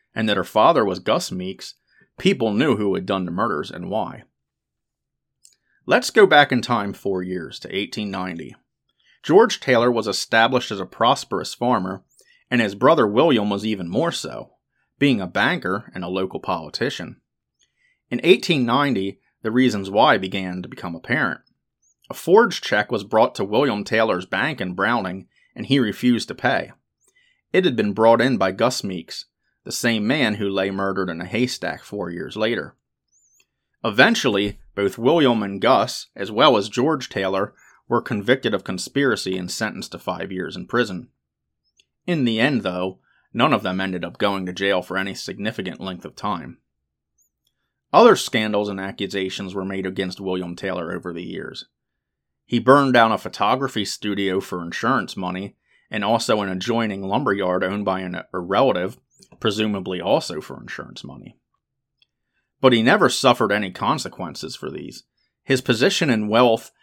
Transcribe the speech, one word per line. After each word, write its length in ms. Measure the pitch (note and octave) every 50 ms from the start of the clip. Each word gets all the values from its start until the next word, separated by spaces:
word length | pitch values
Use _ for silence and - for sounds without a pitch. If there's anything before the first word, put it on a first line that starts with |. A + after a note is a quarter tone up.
| _ _ -
and 160 | A2 A2 G#2+
that 80 | G#2
her 60 | G2 F2
father 420 | - - A2 G#2+ D3 E3+ C#3+ A2
was 140 | G2 F#2 F#2
Gus 320 | - - A2+ F3 - -
Meeks, 440 | - F#2 F#2 F#2 - - - - - _ _ _ _ _ _ _ _ -
people 340 | - F#3 G3 C3 A#2 A2 G2+
knew 240 | G#2 C#3+ D#3 A#2+
who 200 | G#2 G#2 G2+ F#2
had 100 | F2+ F2+
done 180 | F#2 G2+ F#2+ F#2
the 60 | E2+
murders 400 | E2+ F#2 A2 A#2 F#2 D2 D#2+ -
and 180 | - - F2 F2+
why. 360 | G2 A2 F#2+ - - - - _ _ _ _ _ _ _ _ _ _ _ _ _ _ _ _ _ _ _ _ _ _ _ _ _ _ _ _ _ _ _ _
Let's 240 | - C#3+ A#3+ B3 -
go 160 | - A3+ G#3
back 240 | F#3 D#3 D3 C#3+ -
in 100 | C3+ A#2+
time 320 | A2 - B2 A2 G2+ G2+ F#2+
four 300 | - - G2+ F#2+ F#2 F#2
years 380 | F#2 F#2 F#2 E2 D2+ - -
to 120 | - F2+ F2+
eighteen 380 | F#2+ G2+ - - A#2+ G#2+ G2+
ninety. 460 | F#2+ F#2+ F#2 F#2 F#2 E2 D#2 C2 - - _ _ _ _ _ _ _ _ _ _ _ _ -
George 380 | - D#3 G3 A#3 B3 - -
Taylor 320 | - - B2+ A#2 A#2+ B2 A#2+
was 160 | A#2 G#2+ G#2+
established 640 | F#2+ - - - - A2+ A2+ B2 C3 B2 B2 - A2
as 80 | G2
a 60 | F#2
prosperous 680 | F2+ - - A2+ A#2+ C#3 - - - - F2+ F2 - -
farmer, 480 | - A#2+ A#2+ B2 G#2+ F2+ F#2 F#2+ G2 - _ _ _ _ _ _ _ _ -
and 120 | B2+ A#2+
his 160 | A2+ G2+ G2
brother 320 | G2+ A#2+ C#3 D#3+ D#3+ A#2+ G#2
William 420 | G#2 A#2 D3+ E3+ C#3 A2 G2+ G#2
was 160 | G2+ G2+ G#2
even 220 | A2 G#2+ F#2+ F2+ E2+
more 240 | F#2 A#2 E3 E3+ D#3+
so, 400 | - - D2+ A#1+ A1 A1+ - _ _ _ _ _ _ _ _ _ -
being 200 | C#3 C#3+ C3 G#2
a 60 | F#2+
banker 640 | E2+ - - G#2 C3 F3 D#3+ - F#2 F#2+ G#2 - - -
and 100 | F#2 F2+
a 40 | F2
local 300 | F#2 F#2+ F#2+ F#2 F2 F#2+
politician. 800 | - - F#2 E2+ D#2+ D2+ - - A#2 C#3 - - E2+ - - - _ _ _ _ _ _ _ _ _ _ _ _ _ _ _ _ _ _
In 120 | B2 B2 -
eighteen 400 | E3 F#3 - - - E3+ C#3+ B2
ninety, 560 | A#2 A#2+ C#3 C#3+ C#3+ B2 G2 F#2+ G2 G2 - _ _ _ _ -
the 80 | A2
reasons 400 | A2 B2 C3 B2 G#2 G2+ G2 G2
why 260 | F#2+ G#2 A#2+ D3+ B2+
began 460 | G2+ F#2+ F#2+ F#2+ G2 F#2+ F#2 F2+ F#2 F2+
to 60 | -
become 260 | - - - F2 E2+
apparent. 460 | - - - A#2+ D#3 C#3 F#2+ D2+ - _ _ _ _ _ _ _ _ _ _ _ _ _ -
A 60 | -
forged 480 | - - - F3+ G#3+ A#3+ G#3 - - -
check 280 | - - G#2 G#2 -
was 120 | A#2+ G#2+ G2
brought 320 | - - G#2+ A#2 B2 -
to 80 | - G#2
William 380 | G2 G#2 A#2 D3 C#3 A2 G#2 G2+
Taylor's 440 | - - A2 A2+ A2 G2+ F2+ F#2
bank 340 | - - F#2+ A2+ D3+ D3+ B2+
in 140 | F#2+ F#2 F2+
Browning, 520 | F#2 G2 G#2+ A#2+ A#2 G2 F#2 F2+ F#2+ F#2+ - _ _ _ _ _
and 100 | A#2 A#2
he 140 | - C3+ C#3+
refused 480 | B2 G#2+ G2+ - - B2 B2 A2 - -
to 80 | A2
pay. 340 | - - B2 C3+ F#2+ - - - _ _ _ _ _ _ _ _ _ _ _ _ _ _ _ -
It 120 | F3+ F#3
had 100 | F3 B2+
been 200 | A2 G#2+ G#2 G2
brought 260 | G#2+ A2 A2+ A#2 A#2
in 180 | A#2 C3+ B2+ G2
by 140 | G2 F#2+ F#2
Gus 320 | G2 A2 B2 B2 - -
Meeks, 400 | G2+ F#2 F2+ E2 - - - - _ _ _ _ _ _ _ _
the 80 | - -
same 340 | - - A#2+ A2+ A2 G#2
man 280 | A2 C#3 D#3 C3+ A2 G#2+
who 140 | G2+ G#2+ G2
lay 220 | G2 G2 F#2+ G2
murdered 400 | G2 G2 G2 G2 F#2+ F#2+ F#2+ F2+
in 100 | E2 E2
a 60 | E2+
haystack 560 | F2+ G2+ A2 B2+ B2 - - - E2+ D2+ - -
four 280 | - - G#2 F#2 F2
years 260 | F2 F2 D#2+ C2 -
later. 400 | G#2+ G#2+ A2+ A#2 G2 D#2 - - _ _ _ _ _ _ _ _ _ _ _ _ _ _ _ _ _ _ _ _ _ -
Eventually, 800 | A2+ G2+ A2 C#3 G#3+ - - - C3+ G#2 G2 G#2 G#2 - - - - _
both 220 | G2+ G2+ G2 - -
William 440 | A2+ B2+ D#3+ E3+ D3+ B2+ A#2+ A2 G#2
and 180 | G2 G2 F#2+
Gus, 460 | G2 A#2 C3 G#2 G#2+ A#2 - - - - _
as 160 | - G2+ G#2
well 260 | G#2+ G#2+ C#3 D#3 B2
as 120 | G#2 G2+ A2+
George 400 | - B2 B2+ D#3 D#3+ C#3 B2 -
Taylor, 460 | - G#2 F#2+ F#2+ F#2+ F#2+ G2+ - - _ _ _ _ _ _ -
were 140 | A#2+ A#2 A#2
convicted 520 | - B2 G#2 G2 A2 B2+ C3 - A#2 G#2+
of 80 | F#2+ -
conspiracy 720 | - F#2+ F#2 - - - C#3 C#3+ C3 A2 G2 - F#2+ F#2+
and 140 | F#2 F#2 F2+
sentenced 420 | - - A2 G#2+ - - F#2+ - -
to 60 | F2+
five 320 | - - F2+ E2+ F2+ F#2
years 240 | F#2+ F#2 E2 D2+ -
in 120 | F#2 F2+
prison. 420 | - - A#2+ A#2+ G2+ F#2 F2 - - _ _ _ _ _ _ _ _ _ _ _ _ _ _ _ _ _ _ _
In 180 | - F3 D#3+ C3
the 140 | A#2+ A2+ A2
end, 240 | A#2 C#3+ D3 A#2 G2
though, 380 | F#2+ F2+ F2+ F2+ F#2+ F#2 - _ _ _ _ _ _ -
none 200 | A2+ B2 D#3 C#3
of 100 | G#2 -
them 180 | F#2+ F#2 F#2
ended 240 | F#2+ F#2+ F#2 F2+ E2+
up 140 | E2+ - -
going 280 | G#2 G2+ G2 G2 F#2+
to 60 | F2+ F2+
jail 300 | F#2 G2 G2 G2 F2+ F2
for 140 | - F2+
any 180 | F#2+ F#2+ G2 F#2+
significant 640 | - - - F#2 G#2+ G2+ A2 A2+ - F#2+ F#2 - -
length 240 | - F#2+ F#2 F2 -
of 100 | - -
time. 440 | - - - G2+ E2+ D2+ C#2+ - - _ _ _ _ _ _ _ _ _ _ _ _ _ _ _ _ _ _ _ _ _ _ _ _ _ _ -
Other 220 | F3 A#3 A#3+ F#3
scandals 540 | - - - - A2+ G#2+ G#2+ G#2 G#2 G#2 G#2
and 100 | G2 F#2+
accusations 760 | F#2+ G2 G2 - G2+ F#2 F#2+ G2 F#2+ F#2+ - - G#2 F#2 F2+
were 100 | G2 F#2+
made 220 | G2 G2 F#2+ F#2+
against 340 | F#2+ F#2 F#2+ F#2+ F#2 F2+ -
William 340 | G2 F#2 F#2 F#2 F2+ F2 F2
Taylor 380 | - - F#2+ F2+ F2+ E2 E2 F#2
over 200 | F2+ - F2+ E2+
the 120 | E2+ F2+
years. 420 | F#2 F2+ F2+ - - - - - _ _ _ _ _ _ _ _ _ _ _ _ _ _ _ _
He 160 | _ - A#2+
burned 320 | A2+ B2 C3+ C#3+ C#3 C3+ B2+
down 180 | A#2+ A#2 A2+
a 80 | A2 G#2
photography 680 | - - - - G#2+ G#2 A#2+ C3 C#3 B2+ - A2+ G2+
studio 560 | - - - - G#2 G2+ G2+ G2 F#2+ F#2 G2
for 220 | F#2 - - F2+ E2+
insurance 540 | E2 - - - A#2 C3+ A#2+ G2 - -
money, 400 | - F#2 F2+ F2+ F#2 G2 G2+ - _ _ _ _ _ _ _
and 140 | - G#2+ G2+
also 380 | G2+ A2+ A2+ - - A#2 G#2+ G2+
an 60 | F#2+
adjoining 540 | F#2+ F#2 F#2 A#2 A2+ A#2 A2+ A2 G2+ G2 G2
lumber 300 | F#2+ G2 B2+ D3 A2 G2+
yard 320 | G2 F#2+ F2+ F2+ F#2 F#2+
owned 200 | F#2 G2+ G#2 G#2
by 160 | G2 F#2+ F#2
an, 220 | F#2 F#2 F2+ F2+ - - -
a 60 | F#2
relative, 600 | F2 F2 F#2+ G#2 C3+ C3+ G2 F2+ F2+ G2 A2 - _ _ _ _ _ _ _ _
presumably 600 | - A2+ G2+ G#2+ G#2+ G#2+ G#2 G2 F2+ F#2+ F#2 F2+
also 400 | E2+ F#2+ A#2 D#3+ D#3 - - D#2
for 200 | - - - -
insurance 420 | A#1 - - - C#2+ - - - -
money. 340 | C#2+ C#2 - - - - _ _ _ _ _ _ _ _ _ _ _ _ _ _ _ _ _ _ _ _ _ _ _ _ _
But 120 | - C3 B2
he 100 | A2+ A2
never 260 | B2 F3 G#3+ F3 B2
suffered 440 | - - - C3 A#2+ - A#2 G2+ G2+
any 200 | G#2 G#2 F#2 F2+
consequences 800 | - - G#2 C#3+ D3+ C3 - - - F#2 E2 C#2+ - - D#2 -
for 160 | - - D2+
these. 320 | C#2 D#2 D2+ - - - - _ _ _ _ _ _ _ _
His 180 | - C#3 B2+
position 480 | - - B2 G#2+ B2+ G3 - - F3 D3
and 200 | A#2+ G#2+ G#2+ G#2
wealth 420 | G#2+ A#2 B2+ A#2+ A2+ A2+ - - _ _